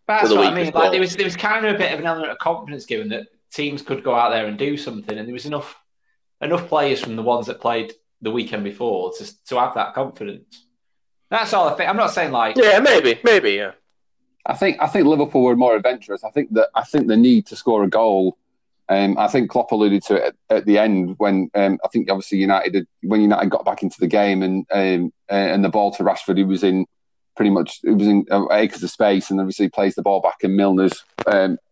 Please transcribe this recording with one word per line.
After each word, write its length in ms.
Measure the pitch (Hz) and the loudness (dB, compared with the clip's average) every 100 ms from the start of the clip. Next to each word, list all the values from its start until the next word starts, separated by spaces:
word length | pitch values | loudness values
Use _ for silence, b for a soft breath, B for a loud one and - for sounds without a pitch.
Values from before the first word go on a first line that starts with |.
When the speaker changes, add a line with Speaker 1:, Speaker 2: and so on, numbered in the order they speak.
| - | -4
Speaker 1:
That's 220 | 214 208 | 0 2
Speaker 2:
the 80 | 202 | 4
Speaker 1:
what 60 | |
Speaker 2:
week 80 | 196 | 2
Speaker 1:
I 40 | |
mean. 120 | 175 165 | 0 -2
Speaker 2:
before. 160 | 165 | 0
Speaker 1:
Like, 80 | 185 | 2
there 80 | 190 | 2
was, 160 | 185 196 | -2 -4
there 80 | |
was 120 | 190 175 | -6 -4
kind 280 | 208 220 | -4 -2
of 100 | 214 | -2
a 40 | 202 | -2
bit 120 | 175 | -2
of 80 | 151 | -4
an 60 | 165 | -6
element 240 | 160 151 | -6 -6
of 80 | - | -6
confidence 460 | 165 170 143 143 | -4 -4 -8 -14
given 240 | - 113 107 | -8 -8 -6
that 180 | 113 - _ _ | -10 -12 _ _
teams 320 | - 147 143 | -8 -6 -6
could 220 | - 131 | -8 -6
go 100 | 135 | -2
out 160 | 120 120 | 0 0
there 160 | 113 107 | 0 -4
and 100 | 104 | -4
do 200 | 139 147 | -6 -6
something, 420 | 131 110 104 107 | -10 -12 -10 -10
and 80 | 113 | -10
there 60 | |
was 140 | 123 147 | -12 -10
enough, 300 | 147 - - _ _ _ _ _ - | -10 -10 -20 _ _ _ _ _ -10
enough 280 | 147 175 175 | -4 -4 -2
players 320 | 151 143 127 | -2 0 -2
from 160 | 120 113 | -4 -4
the 60 | |
ones 240 | 113 120 113 | -2 -2 -4
that 140 | - | -6
played 340 | 117 117 110 - _ _ | -4 -4 -6 -12 _ _
the 100 | 113 | -6
weekend 320 | 117 107 110 | -4 -6 -6
before 500 | 101 101 120 95 92 - | -8 -6 -4 -4 -6 -10
to, 260 | 101 - - | -16 -18 -6
to 120 | 127 | -2
have 160 | 123 | -2
that 200 | 117 101 | -2 -6
confidence. 720 | 131 135 - 104 101 _ - _ _ _ _ _ _ - | -4 -8 -8 -14 -14 _ -20 _ _ _ _ _ _ -6
That's 220 | 220 220 | -4 0
all 160 | 202 165 | 0 2
I 60 | |
think. 160 | - 180 | 0 -2
I'm 60 | 202 | 0
not 160 | 220 | 0
saying, 180 | - 156 | -2 -2
like, 260 | 123 110 254 | 0 0 4
Speaker 2:
Yeah, 220 | 214 202 | 6 6
maybe, 400 | 277 226 131 113 | 6 4 4 2
maybe, 300 | 240 208 113 | 4 4 2
yeah. 180 | 101 98 - _ _ _ _ _ _ | -2 -6 -12 _ _ _ _ _ _
Speaker 3:
I 100 | - | -6
think, 220 | 120 196 - | -2 -2 0
I 60 | 147 | 0
think 180 | 202 147 | 2 4
Liverpool 360 | 151 143 135 | 4 2 2
were 140 | 127 120 | 4 4
more 200 | 123 110 | 4 4
adventurous. 480 | 113 123 - 98 | 2 -2 -6 -10
I 60 | 110 | -6
think 220 | 147 - | -4 0
that, 140 | 107 110 | 2 2
I 80 | 117 | 0
think 240 | 113 147 117 | -2 -2 2
the 100 | 113 | 4
need 300 | 123 117 - | 6 4 2
to 100 | - | -6
score 280 | - 110 | 0 0
a 40 | 101 | 2
goal, 480 | 110 113 98 92 - _ _ _ _ - | 2 2 2 0 -4 _ _ _ _ -2
um, 280 | 98 101 101 | 0 0 0
I 120 | 104 | 0
think 220 | 135 110 | 0 0
Klopp 200 | 127 - | -2 -2
alluded 320 | 110 104 101 | 2 2 2
to 120 | - 98 | 2 0
it 60 | - - - | 0 -4 -2
at, 60 | 110 | 0
at 100 | 104 | 4
the 120 | 104 | 4
end 360 | 110 98 90 95 | 4 0 -2 -2
when, 300 | 104 95 90 | 0 0 0
um, 240 | 101 98 98 | 0 0 0
I 40 | 95 | -2
think 220 | 117 - | -4 -2
obviously 280 | 98 - 98 | -4 -2 -2
United 360 | 98 98 92 | 2 0 0
had, 120 | 95 - _ | -2 -4 _
when 180 | 92 107 | -2 2
United 300 | 104 104 104 | 4 2 0
got 140 | - | 0
back 200 | - 98 | -2 -4
into 120 | 95 - | -6 -4
the 80 | 87 | 0
game 340 | 107 101 95 | 2 2 0
and, 240 | 95 95 - | -2 -4 -2
um, 400 | 98 95 92 87 - - | -2 0 0 -2 -8 -4
uh, 40 | |
and 300 | 98 95 95 | -2 0 0
the 40 | 95 | 0
ball 240 | 107 101 | 2 0
to 100 | - | 0
Rashford, 360 | 98 - - 92 | -2 -2 -2 0
he 60 | |
was 200 | 95 95 | 0 0
in 220 | 95 95 90 _ _ _ _ - | 0 0 -2 _ _ _ _ -2
pretty 140 | 104 | 2
much, 280 | 98 82 - | 2 -2 -4
it 80 | - | 0
was 160 | 104 104 | 2 4
in, 180 | 101 - | 4 2
uh, 140 | 101 95 | 0 2
acres 320 | 107 107 - | 0 0 -4
of 80 | - | -8
space, 400 | - 107 92 - | 0 0 0 0
and 80 | 98 | -4
obviously 280 | 95 - 98 | -2 -2 -2
plays 260 | - 98 | 0 -2
the 80 | - | 0
ball 180 | 101 98 | -2 0
back, 180 | 92 - | 0 -2
and 140 | 95 98 | -2 2
Milner's, 480 | 98 92 95 - - - - | 2 4 2 -2 -12 -6 0
um, 280 | 101 95 85 _ | 2 2 -2 _